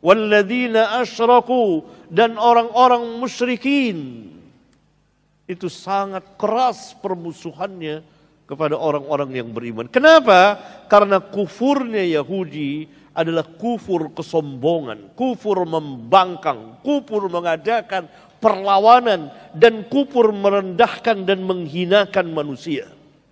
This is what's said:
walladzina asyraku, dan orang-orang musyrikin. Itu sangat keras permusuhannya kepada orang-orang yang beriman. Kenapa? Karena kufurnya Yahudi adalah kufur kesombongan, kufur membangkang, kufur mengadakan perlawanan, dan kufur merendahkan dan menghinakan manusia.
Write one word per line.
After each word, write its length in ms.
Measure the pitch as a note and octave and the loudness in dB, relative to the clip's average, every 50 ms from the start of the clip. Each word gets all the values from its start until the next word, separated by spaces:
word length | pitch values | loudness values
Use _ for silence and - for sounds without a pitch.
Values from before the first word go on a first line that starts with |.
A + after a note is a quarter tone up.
walladzina 960 | - E3 G3 A3 G#3+ G#3+ G#3 G#3 G#3 F#3+ A#3+ B3 B3+ A#3+ A3 A3 A3 G3+ G#3+ B3+ | 4 4 2 4 4 2 2 2 2 2 -2 -2 -2 0 0 0 0 0 0 -4
asyraku, 840 | B3 - - - A#3 A3+ B3 B3 A#3+ A#3+ B3+ B3+ A#3 G3+ E3+ D#3 - - - - - - | -4 -6 -4 -2 2 4 4 4 4 2 -2 0 0 0 0 -2 -4 -10 -20 -20 -20 -4
dan 260 | E3 F3 A#3 A#3 A#3 | 0 2 2 2 0
orang-orang 800 | G#3+ A3 A#3+ A#3 A#3 A#3 A#3 G#3+ A#3 B3+ B3+ B3 A#3+ A#3+ A#3 A3+ A#3 | 0 2 4 4 4 2 0 2 2 4 4 4 2 0 -6 -8 -8
musyrikin. 1040 | B3 A#3+ - - A#3+ B3 B3+ - - C4+ C#4 C#4+ C4 A#3 F#3+ E3 C#3+ C3 A#2+ A2+ G#2+ F2+ D#2 E2+ - - _ _ _ _ _ _ _ _ _ _ _ _ _ _ _ _ _ _ _ | -8 -8 -4 -4 -4 -4 -4 -4 -2 -2 -2 0 -2 -2 -4 -6 -10 -12 -14 -18 -20 -20 -20 -20 -20 -20 _ _ _ _ _ _ _ _ _ _ _ _ _ _ _ _ _ _ _
Itu 240 | _ F#3 F3 F#3 F3 | _ -14 -10 -10 -12
sangat 680 | - - - F#3+ G3 G3 G3 G3 F#3+ F#3 F#3 _ _ | -12 -12 -8 -6 -4 -4 -4 -4 -8 -12 -14 _ _
keras 560 | _ - G#3 A3 A#3+ B3+ B3 G#3 - - - - _ | _ -4 -2 0 0 -2 -2 -2 -6 -14 -20 -20 _
permusuhannya 1040 | - G3+ F#3 F3 E3 E3+ D#3 - - E3+ D#3 D3 F3+ G3 F#3+ F3+ D#3+ D#3 D3+ D#3 D#3+ _ _ _ _ _ _ _ _ | -8 -8 -8 -8 -8 -14 -14 -12 -16 -16 -12 -10 -10 -10 -10 -12 -10 -10 -10 -12 -14 _ _ _ _ _ _ _ _
kepada 320 | _ C#3+ C#3 D#3 D3+ D3+ | _ -6 -4 -2 -2 -2
orang-orang 540 | C3 D3 D#3 D3 D3 C#3 C#3+ D3+ C#3 C#3+ C3 C3 B2+ | -2 -2 -2 -2 -2 -4 -4 -4 -4 -4 -4 -6 -8
yang 80 | A#2 A#2 | -8 -8
beriman. 400 | A2+ A2+ A#2+ A#2+ A2+ A2 A#2+ B2+ | -10 -10 -10 -8 -8 -10 -10 -2
Kenapa? 720 | - B3 C4+ D#4 D#4+ D#4+ B3+ A#3+ G3 F3+ F#3 G3+ G3+ G3 - - - - - - | -2 4 6 8 6 8 6 6 6 6 6 6 4 -2 -10 -20 -20 -20 0 4
Karena 320 | - G#3 G3+ G3+ G3+ F#3+ | 4 6 6 6 2 0
kufurnya 840 | F#3+ - - G3+ G3+ E3 - - A#3 C4+ C#4+ C#4 C4 A#3 A3 G#3 F#3 | 0 -4 -6 -6 -6 -6 -6 -4 -2 0 0 0 -2 -4 -4 -4 -2
Yahudi 840 | F3 D#3+ D3 C#3 C3 F#3+ G3 F#3 D#3 C#3 D3+ D3 C#3 C#3+ D3+ D#3 D3+ _ _ _ _ _ | 0 -2 -2 -2 -4 -6 -8 -8 -8 -8 -8 -8 -6 -8 -8 -10 -14 _ _ _ _ _
adalah 280 | E3 E3 E3 E3 E3 D#3 | -4 -4 -2 -2 -4 -4
kufur 680 | - - - G#3+ A#3 A#3+ G#3+ - - F#3 E3+ D#3 D3+ | -6 -12 -8 -6 -6 -6 -6 -6 -4 -4 -4 -4 -6
kesombongan, 1040 | - - D#3+ - - E3 D3+ C#3+ C3+ B2 A#2+ D#3 E3+ E3 D3 A#2+ G#2+ G#2+ G2+ G2 _ | -10 -12 -12 -4 -4 -4 -4 -4 -12 -4 -2 -2 -2 -2 -4 -8 -14 -14 -16 -20 _
kufur 480 | - B3 C4 A#3+ - - G#3+ G3 F#3 F3+ | -6 -4 -4 -4 -6 -4 -4 -2 -2 -2
membangkang, 1160 | E3 D#3+ D#3+ D#3 D3 C3+ B2 A2+ A#2 D#3 F#3+ F#3 F#3 F3 D#3 - D#3+ C3+ A2 A2 A2 - _ _ | -4 -4 -6 -6 -6 -12 -14 -4 4 4 4 4 4 -4 -6 -6 -6 -6 -6 -10 -20 -20 _ _
kufur 440 | C4 D4 C#4+ A#3+ - A3 G#3 G3 F#3 | -2 -2 -2 -4 -4 -6 -4 -4 -2
mengadakan 760 | E3+ F3 F3 E3+ E3 D#3+ D3+ G#3 A#3 A3+ G3+ - G3 F#3+ E3+ D3 _ - _ _ _ _ | -4 -4 -2 -2 -4 -2 -2 -2 -2 -2 -4 -4 -6 -8 -8 -8 _ -20 _ _ _ _
perlawanan, 920 | - A3 G3+ F#3+ G3 G3 G3 F#3+ G3+ A3+ A#3+ B3 A#3+ A#3 G3+ F3 D#3 C#3 - - - - - | 0 0 0 2 0 2 2 4 6 8 6 6 6 2 -2 -2 -4 -12 -16 -20 -20 -18 2
dan 320 | D#3 F#3+ A#3 A3+ A3 G3 - | 4 4 4 4 2 -8 -4
kufur 440 | - C#4 C#4 C#4 - B3 A#3 G#3+ | -2 -2 -2 0 2 2 2 2
merendahkan 920 | G#3 G3+ G3 G3+ G3 G3+ G3 F#3+ F3+ E3+ A#3 A3 - - - A#3 A3+ G3 F#3+ | 2 2 0 2 2 2 -2 -4 0 2 2 0 0 -4 -2 -2 -2 -2 0
dan 200 | F3+ G3 F#3+ F#3 | -2 -2 -2 -2
menghinakan 880 | F#3 F#3 F3+ F3 D3 C#3 F3 F3+ E3+ F#3+ G#3 G3+ G3 G3+ G3 F3+ E3+ | -4 -4 -4 -6 -8 -6 -6 -2 2 2 2 2 2 -2 -4 -4 -2
manusia. 560 | D#3+ D#3 D3 D3 C3+ B2 - E3+ D3 B2+ G#2 - - _ _ _ _ _ _ _ | -6 -6 -6 -6 -10 -12 -8 -8 -8 -8 -8 -12 -20 _ _ _ _ _ _ _